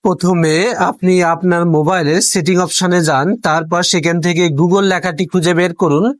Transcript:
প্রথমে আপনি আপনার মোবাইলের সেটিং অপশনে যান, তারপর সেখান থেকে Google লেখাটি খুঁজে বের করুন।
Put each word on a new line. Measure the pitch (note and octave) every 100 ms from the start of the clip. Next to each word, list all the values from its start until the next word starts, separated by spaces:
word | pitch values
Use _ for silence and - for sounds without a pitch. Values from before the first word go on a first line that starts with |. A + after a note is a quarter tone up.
| G#3
প্রথমে | F3+ F3+ F3 D#3 D#3 A3 - F3
আপনি | - F#3 F#3
আপনার | E3 E3 F3+ F3 E3+
মোবাইলের | D#3 D3+ F#3 D3 F3
সেটিং | - F#3+ D#3+ F3+ F3
অপশনে | - F#3 F3+
যান, | D#3+ C3+ D#3+ A3 F3
তারপর | D#3 D#3+ E3+
সেখান | F3+ F3 E3+ E3+
থেকে | E3+ E3+ F3 C#3
Google | E3+ G3 G3
লেখাটি | F3+ F3+ D#3+ F3+
খুঁজে | F#3 E3+
বের | E3+ F3+
করুন। | E3+ F3 C#3+ A3